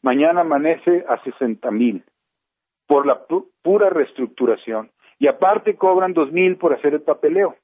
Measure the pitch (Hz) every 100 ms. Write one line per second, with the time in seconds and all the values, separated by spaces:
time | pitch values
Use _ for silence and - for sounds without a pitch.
0 | 131 127 156 175 165 143 156 165 - 175
1 | - 120 - - 127 110 127 107 120 95
2 | _ _ _ _ _ _ _ _ _ 143
3 | 143 123 - 175 190 _ 170 202 202 165
4 | 139 - 120 - 120 107 - 110 110 _
5 | _ _ 139 135 185 214 214 202 190 185
6 | 185 170 139 165 185 180 170 139 147 147
7 | 151 147 151 175 190 -